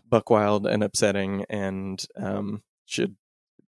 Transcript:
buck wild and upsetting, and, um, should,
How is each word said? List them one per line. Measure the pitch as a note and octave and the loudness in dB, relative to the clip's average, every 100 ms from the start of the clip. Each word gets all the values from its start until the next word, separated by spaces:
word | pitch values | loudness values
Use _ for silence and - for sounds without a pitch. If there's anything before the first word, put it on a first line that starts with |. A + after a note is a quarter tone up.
| A#2 | 2
buck | A#2 - | 2 4
wild | G#2+ G#2 G#2 G#2 | 4 4 2 2
and | G#2+ | 0
upsetting, | G#2 - G#2+ G2 G2 G2 - | 0 2 2 2 -2 -4 -6
and, | G#2+ F#2+ F#2+ G2 F#2+ - - | -4 -4 -6 -8 -10 -12 -8
um, | G2 G2+ G2+ G#2+ _ _ | -6 -6 -6 -10 _ _
should, | - - - - _ _ _ _ | -10 -4 -4 -6 _ _ _ _